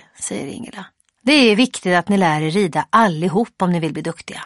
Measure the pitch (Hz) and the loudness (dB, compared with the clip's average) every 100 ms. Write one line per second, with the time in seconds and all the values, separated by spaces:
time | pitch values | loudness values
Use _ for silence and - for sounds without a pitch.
0 | - - - 190 - - - - 185 _ | -14 -14 -10 -10 -10 -12 -14 -16 -20 _
1 | _ _ 247 302 240 208 254 - 185 180 | _ _ 0 4 4 4 2 -2 0 0
2 | 165 202 170 151 156 185 185 151 - 220 | 2 2 2 0 0 0 0 -2 0 2
3 | 214 156 180 185 233 - 180 175 156 156 | 2 0 -2 -2 -2 -2 -2 0 -2 -6
4 | 170 - - - | -8 -10 -14 -16